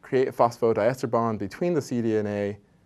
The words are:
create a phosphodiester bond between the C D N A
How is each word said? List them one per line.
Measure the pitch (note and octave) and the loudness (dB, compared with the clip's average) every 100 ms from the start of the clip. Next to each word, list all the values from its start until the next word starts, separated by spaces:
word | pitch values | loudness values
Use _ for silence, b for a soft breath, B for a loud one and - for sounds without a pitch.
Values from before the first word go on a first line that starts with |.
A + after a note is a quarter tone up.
create | - C3 C3 | -2 0 2
a | |
phosphodiester | - A#2 - A#2 G#2+ G#2+ B2+ B2+ | 2 2 2 0 2 2 0 -2
bond | A#2 A#2 G#2+ | 0 0 -2
between | G2+ - F3 D#3+ | -6 -4 -2 -2
the | |
C | - B2 | -2 -2
D | A2+ G#2+ | 0 0
N | G#2 | 0
A | G#2 G2+ G2+ b b | -2 -4 -6 b b